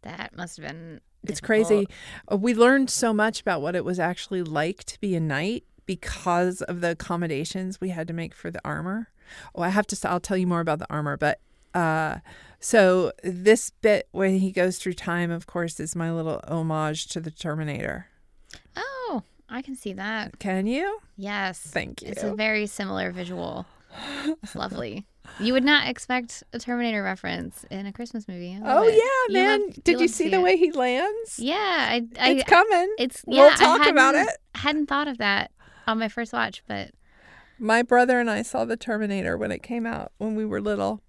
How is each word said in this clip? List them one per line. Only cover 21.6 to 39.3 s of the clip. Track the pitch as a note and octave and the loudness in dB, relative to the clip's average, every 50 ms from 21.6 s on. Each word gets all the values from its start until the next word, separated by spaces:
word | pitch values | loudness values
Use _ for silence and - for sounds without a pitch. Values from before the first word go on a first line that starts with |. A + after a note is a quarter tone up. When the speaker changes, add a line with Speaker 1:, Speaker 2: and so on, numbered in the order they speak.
| - D3+ - - - - - - - | -16 -8 -6 -6 -6 -6 -10 -14 -12
Speaker 1:
It's | - G3+ - - | -10 -8 -6 -6
a | G#3 | -6
Speaker 2:
you. | G3+ | -4
Speaker 1:
very | G#3 G#3+ A3 G#3+ G#3+ G#3+ | -2 -2 0 0 0 -2
similar | G3+ - - G3+ G3 G3 F#3+ F#3 F3+ F3 | -4 -6 -8 -8 -6 -4 -4 -4 -4 -6
visual. | F3+ F3+ F3 F3+ F3 F3 E3+ F3 F3+ F3+ _ | -8 -10 -10 -8 -8 -8 -8 -8 -10 -12 _
Speaker 2:
<laughs> | _ _ _ _ - - - C#4 C#4+ C#4+ C#4 D4 D#4+ D#4+ - | _ _ _ _ -20 -16 -12 -12 -10 -6 -4 -6 -6 -6 -8
Speaker 1:
It's | G3+ - | -14 -8
lovely. | - - F#3+ F#3+ - A#2+ A2+ G#2 - G3+ _ _ _ _ - - - | -8 -8 -8 -6 -8 -10 -10 -10 -12 -14 _ _ _ _ -20 -10 -4
You | G3 A3+ B3+ | -2 2 2
would | C4 B3+ | 2 4
not | C#4 D4+ C#4+ C#4 B3 | 4 4 2 2 0
expect | A#3+ - - _ B3+ B3+ A#3+ A#3 - - - _ - | -6 -8 -6 _ -4 -4 -4 -6 -14 -18 -18 _ -12
a | A#3+ | -12
Terminator | - - A#3+ A#3+ A#3+ A#3 A3 G#3 G3 | -8 -6 -4 -2 -2 -2 -2 -2 -4
reference | F#3+ F#3+ F#3 - F#3 F3 F3 E3+ D#3+ - - - - | -4 -6 -6 -6 -8 -8 -6 -8 -10 -12 -16 -16 -14
in | - F#3+ G3 | -12 -12 -10
a | G3+ G3 | -12 -10
Christmas | - A#3+ A#3 - A3+ G#3 | -12 -12 -10 -10 -12 -10
movie. | - F#3 F3 F3 F3 F3+ | -10 -12 -12 -10 -12 -12
I | G3 | -8
love | G#3+ - C4 D#4+ G#4+ | -2 2 4 6 6
Speaker 2:
Oh, | A4+ | 8
Speaker 1:
it. | A4 | 8
Speaker 2:
yeah, | A4 A4+ B4+ C5+ C5 B4+ A#4 G4 F#4 | 6 6 6 2 0 0 2 4 4
Speaker 1:
You | F#4 | 4
Speaker 2:
man. | G4+ G#4+ G#4 | 4 4 2
Speaker 1:
love, | G#4 F#4 - | 0 -2 -6
you | - - | -2 2
Speaker 2:
Did | - F4 | 2 2
you | B3 | 4
Speaker 1:
love | E4 E4+ | 4 2
to | - | 2
Speaker 2:
see | - F4 | 0 0
Speaker 1:
see | D#4+ | 2
Speaker 2:
the | F#4+ F#4+ | 2 4
Speaker 1:
it. | F4+ | 6
Speaker 2:
way | F4+ F#4+ | 6 6
he | E4+ F4 F4 E4+ | 6 4 2 4
lands? | C#4+ B3+ B3+ B3 B3+ E4+ G4+ G#4+ A4+ A4+ A4 - - | 2 0 2 2 0 0 -2 -2 -6 -8 -10 -10 -6
Speaker 1:
Yeah. | A#3 B3+ D#4 | -4 -2 -2
I, | G4+ G#4+ G4 F4+ D#4+ - - A3+ A#3+ A#3 A3+ - - | -2 -2 0 0 0 0 0 0 -2 -4 -6 -6 0
I, | A#3+ B3+ | 2 2
Speaker 2:
It's | E4+ C4+ C4 | 4 4 4
coming. | - - E4+ F#4+ A4+ G#4 F4 F4 F#4+ A4 G#4+ | 6 6 6 8 6 4 2 2 0 0 -2
Speaker 1:
it's, | B3 C4 - - - | -4 -4 -4 -8 -8
Speaker 2:
We'll | - A#3 C4+ C#4 D4 | 0 8 10 10 10
Speaker 1:
yeah, | D#4 | 12
Speaker 2:
talk | - G4 D#4+ D#4+ E4 D4 | 10 6 6 8 6 6
Speaker 1:
I | D4 | 6
Speaker 2:
about | D#4+ D4 C4 C4+ C#4 | 6 8 6 6 6
Speaker 1:
hadn't, | D#4 F#4+ A4 - | 4 2 2 -2
Speaker 2:
it. | - _ _ _ - | -6 _ _ _ -4
Speaker 1:
hadn't | - C#4+ D4+ D#4 D4 | -2 -2 0 0 -2
thought | C#4+ C#4 C#4 D4 D4+ | 0 0 -2 -2 -2
of | C4 A#3 | -4 -2
that | A3+ G3+ G3 G3 - - _ _ - - - - - | 0 0 0 0 -2 -4 _ _ -20 -20 -20 -10 -4
on | - A3 A3 | -4 -2 -2
my | A3+ G#3+ | -2 -4
first | - - A#3 A3 - | -4 -6 -8 -6 -2
watch, | A#3 A3+ G#3+ F#3 - _ | -2 -2 -4 -4 -10 _
but | _ A3 G2 G2 - - _ _ _ _ _ _ - - - - _ _ _ | _ -8 -8 -8 -10 -14 _ _ _ _ _ _ -20 -20 -20 -20 _ _ _
Speaker 2:
My | - G#3+ A3 A#3 A#3+ | 0 2 4 4 4
brother | A#3+ B3 B3 B3 B3 B3+ B3 | 6 6 6 6 6 4 2
and | A#3+ A#3 | 2 0
I | G#3+ G#3 A3+ | -2 -2 -4
saw | - - - A3+ | -4 -2 -4 -2
the | A#3 A3+ | -2 -4
Terminator | A#3 - - A3+ G#3 A3 G3+ G3+ G3 F3+ E2 | -8 -6 -6 -4 -4 -2 -2 -2 -2 -2 -2